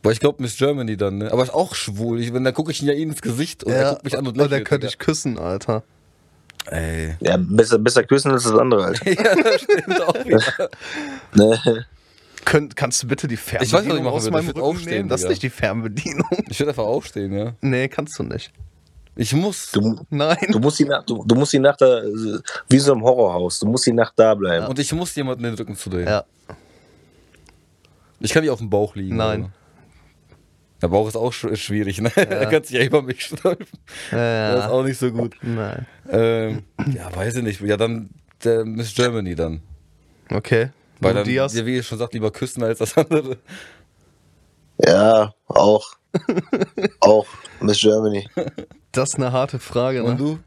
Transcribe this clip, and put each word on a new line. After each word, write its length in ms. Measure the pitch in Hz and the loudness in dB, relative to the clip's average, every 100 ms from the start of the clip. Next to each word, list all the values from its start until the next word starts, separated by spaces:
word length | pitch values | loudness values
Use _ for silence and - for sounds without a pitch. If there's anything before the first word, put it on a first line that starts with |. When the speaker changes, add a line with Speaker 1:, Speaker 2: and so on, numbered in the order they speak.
Speaker 1:
Boah, 80 | 107 | 2
ich 80 | 110 | 4
glaub 220 | 143 147 | 2 0
Miss 160 | 123 - | -8 0
Germany 400 | 135 143 117 104 | 0 0 -4 -2
dann, 220 | 98 98 | -2 -2
ne? 120 | 107 | 0
Aber 140 | 120 | 0
ist 100 | 127 | 2
auch 220 | 151 185 - | 0 -2 -4
schwul. 440 | - 101 117 117 | -8 -6 -4 -2
Ich, 140 | 117 | -2
wenn, 80 | 123 | -2
dann 120 | 131 | -2
guck 160 | 123 160 | -2 -4
ich 120 | - | -2
ihn 60 | 143 | 0
ja 60 | |
eh 80 | 147 | 0
ins 200 | 160 143 | -2 -4
Gesicht 400 | 120 117 165 - | -6 -4 -6 -6
und 80 | 107 | -2
er 80 | 127 | 2
Speaker 2:
Ja, 80 | 135 | 2
Speaker 1:
guckt 140 | 139 | 0
mich 140 | 135 135 | -2 0
an 80 | 135 | 0
und 60 | |
Speaker 2:
und 60 | 120 | 2
er 80 | 147 | 2
Speaker 1:
lächelt, 180 | 139 107 | 2 0
Speaker 2:
könnte 200 | 139 113 | -2 -2
Speaker 1:
Digga. 20 | |
Speaker 2:
dich 80 | - | -4
küssen, 400 | - 156 139 113 | -4 -2 -4 -4
Alter. 460 | 85 98 - 110 - _ _ _ _ _ _ - - | -4 -4 -2 -4 -4 _ _ _ _ _ _ -18 -8
Speaker 1:
Ey. 480 | 80 80 80 80 80 | -6 -4 -4 -6 -4
Speaker 3:
Ja, 160 | - 90 | 0 0
besser, 400 | 87 107 113 117 | 2 4 4 4
besser 240 | 113 120 | 4 2
küssen 300 | 113 139 139 | 4 2 4
ist 120 | 131 117 | 2 4
das 60 | 107 | 4
andere, 280 | 123 110 90 | 4 4 2
Alter. 200 | 117 190 | -2 -2
Speaker 1:
<laughs> 20 | |
Ja, 240 | 175 220 190 | 2 4 4
das 260 | - 523 | 4 2
stimmt 400 | - 415 - 359 | 2 0 2 0
auch 220 | 165 220 | 0 -2
wieder. 440 | 254 220 - - 190 - - - 294 269 - | 2 0 0 -4 -8 -8 -14 -12 -12 -14 2
Speaker 3:
Ne? 520 | 104 107 113 - 113 120 - _ _ _ - | 6 6 6 2 0 -4 -18 _ _ _ -8
Speaker 2:
Könnt, 320 | - 156 147 - | 0 2 0 -4
kannst 260 | 135 - | -2 -2
du 60 | 123 | -4
bitte 180 | 135 147 | -4 -4
die 80 | |
Speaker 1:
Ich 60 | 113 - | -6 -6
weiß, 80 | |
was 80 | - | -4
ich 80 | 120 | 2
Speaker 2:
Fernbedienung 340 | 165 202 151 | 2 2 -2
Speaker 1:
machen 100 | 127 | 0
Speaker 2:
aus 80 | 139 | -2
Speaker 1:
würde. 100 | 113 | 0
Speaker 2:
meinem 80 | 160 | -2
Speaker 1:
Ich 40 | 175 | -2
würd 80 | - | -2
Speaker 2:
Rücken 80 | 135 | -2
Speaker 1:
aufstehen, 280 | 175 170 107 | -2 -6 -4
Speaker 2:
nehmen? 100 | 98 | -2
Das 120 | 120 | -2
ist 40 | |
Speaker 1:
Digga. 60 | 90 | -2
Speaker 2:
nicht 120 | 98 | -2
die 80 | 131 | -4
Fernbedienung. 760 | - 110 110 113 107 - 143 - 185 - | -2 -2 -2 -6 -6 -8 -4 -2 -2 -4
Speaker 1:
Ich 120 | 110 | -2
würd 80 | 147 | -2
einfach 160 | 123 | -2
aufstehen, 480 | 107 131 - - 98 98 | -2 -2 -4 -8 -4 -4
ja. 160 | 110 117 | -6 -4
Speaker 2:
Nee, 280 | 135 127 131 | -2 0 0
kannst 280 | - 147 - | -4 -8 -8
du 20 | |
nicht. 300 | - - - _ - _ _ - - - | -6 -6 -10 _ -20 _ _ -20 -20 -6
Speaker 1:
Ich 160 | 110 | 0
muss. 400 | 135 196 190 - | 0 0 -4 -2
Speaker 3:
Du, 260 | - 107 113 - | 0 0 -2 -6
Speaker 2:
Nein. 260 | 147 151 175 190 | -2 0 0 2
Speaker 3:
du 120 | 208 | 2
musst 180 | 131 151 | 2 2
die 60 | |
nach, 180 | 143 139 | 0 0
du, 200 | - 113 | -2 -6
du 100 | 107 | 2
musst 180 | 127 143 | 2 4
die 60 | 143 | 4
nach 180 | 139 139 | 4 6
der, 280 | 131 120 107 107 110 101 - - - | 4 4 0 -4 -4 -6 -8 -14 4
wie 100 | 156 | 4
so 140 | 139 | 6
im 100 | 127 | 4
Horrorhaus, 560 | 117 127 104 87 90 - | 4 6 4 2 -2 -2
du 80 | 104 | 0
musst 180 | 127 - | 2 2
die 60 | |
Nacht 200 | 117 113 - | 2 2 6
da 180 | 110 104 | 6 6
bleiben. 260 | 95 85 | 2 0
Speaker 2:
Ja. 40 | 110 | -2
Speaker 1:
Und 100 | 135 | -4
ich 140 | 143 | -2
muss 220 | 160 175 - | -4 -4 -6
jemanden 260 | 135 127 | -6 -4
den 120 | 120 | -6
Rücken 200 | 110 110 | -6 -10
zudrehen. 320 | 101 - 90 87 | -10 -6 -4 0
Speaker 2:
Ja. 180 | 104 - _ _ - _ _ _ _ _ _ _ _ _ _ _ _ _ _ _ _ | -2 -4 _ _ -20 _ _ _ _ _ _ _ _ _ _ _ _ _ _ _ _
Speaker 1:
Ich 100 | - | 0
kann 100 | 160 | 2
nicht 80 | 156 | 2
auf 80 | 117 | -2
dem 120 | 113 | 0
Bauch 240 | 101 104 | 0 0
liegen, 220 | 101 95 113 | -4 -6 -2
Speaker 2:
Nein. 240 | 110 107 | -2 -2
Speaker 1:
oder? 80 | 90 - _ _ _ _ _ _ _ _ _ _ _ _ | -6 -14 _ _ _ _ _ _ _ _ _ _ _ _
Der 60 | 87 | 2
Bauch 200 | 95 107 | 2 2
ist 80 | 113 | -2
auch 160 | 120 | -4
sch-, 240 | - - 101 | -4 -4 -4
schwierig, 440 | - 104 101 95 | -2 -2 -2 -2
ne? 120 | 113 | 0
<laughs> 40 | - | 2
Speaker 2:
Ja. 60 | |
Speaker 1:
Er 220 | 196 196 107 | 2 0 2
kann 160 | 156 | 0
sich 140 | 156 123 | 0 0
ja 60 | |
über 180 | 127 147 | 2 2
mich 220 | 131 127 | 0 -8
stülpen. 420 | - 151 160 127 202 - _ - - | -10 -2 -2 -2 -8 -20 _ -16 -6
Speaker 2:
Ja, 60 | 117 | -2
ja. 360 | 120 113 107 | 0 0 0
Speaker 1:
Das 100 | 104 107 | 0 0
ist 40 | |
auch 120 | 127 | 0
nicht 140 | 131 127 | 0 -2
so 120 | 127 | -2
gut. 240 | 117 117 - | -2 -6 -6
Speaker 2:
Nein. 440 | 120 113 104 - - - - | -6 -6 -6 -8 -12 -18 -4
Speaker 1:
Ähm, 520 | 110 113 113 110 107 98 - 143 | 0 2 0 -2 -6 -10 -6 -4
ja, 200 | 123 90 87 | -4 -8 -6
weiß 200 | 104 120 | -4 -2
ich 60 | |
nicht. 180 | 113 98 | -4 -4
Ja, 140 | 101 104 | -2 0
dann 320 | 113 117 101 - _ _ | 0 -2 -10 -20 _ _
der 200 | 117 113 | 0 0
Miss 300 | 110 113 117 | 0 -6 -6
Germany 400 | 104 123 117 92 | 0 0 0 -4
dann. 280 | 85 82 80 - - _ _ _ _ _ | -4 -4 -4 -12 -20 _ _ _ _ _
Speaker 2:
Okay. 400 | - - 117 123 _ _ _ | -6 2 2 2 _ _ _
Speaker 1:
Weil 120 | 92 | 0
Speaker 2:
Nur 80 | 95 | 2
Speaker 1:
dann, 60 | 104 | 0
Speaker 2:
Diaz? 240 | 127 135 | 0 0
Speaker 1:
ja, 100 | 113 113 | -2 -2
wie 100 | 127 | -4
ihr 60 | |
schon 160 | 117 113 | -4 -8
sagt, 140 | 117 | -8
lieber 160 | 117 107 | -4 -4
küssen 320 | - 131 - | -4 -8 -4
als 160 | 113 113 | -4 -2
das 180 | 110 - | 0 0
andere. 420 | 147 156 131 127 _ - - - _ _ _ _ _ _ _ _ _ - | 2 0 0 -10 _ -20 -20 -20 _ _ _ _ _ _ _ _ _ 2
Speaker 3:
Ja, 480 | - 90 107 110 104 _ _ | 4 6 6 4 2 _ _
auch. 460 | - 104 107 - - _ | 4 6 4 2 -20 _
Speaker 2:
<laughs> 880 | - - 277 - - - - 190 _ | -6 -2 -4 -2 -2 -2 -2 -6 _
Speaker 3:
Auch 260 | - 107 - - - - | 0 0 -2 -14 -20 -6
Miss 180 | 101 101 | -2 2
Germany. 480 | 107 107 110 101 101 - - - - - _ | 2 2 0 -4 -6 -8 -8 -10 -18 -20 _
Speaker 2:
Das 180 | 131 139 | -4 -4
ist 60 | - | -4
eine 160 | 127 | -2
harte 260 | 127 139 127 | -2 -2 -6
Frage, 440 | - 123 127 131 | -6 -2 0 0
ne? 60 | 117 | -2
Speaker 1:
Und 100 | 120 | -2
du? 200 | 143 156 | -2 -4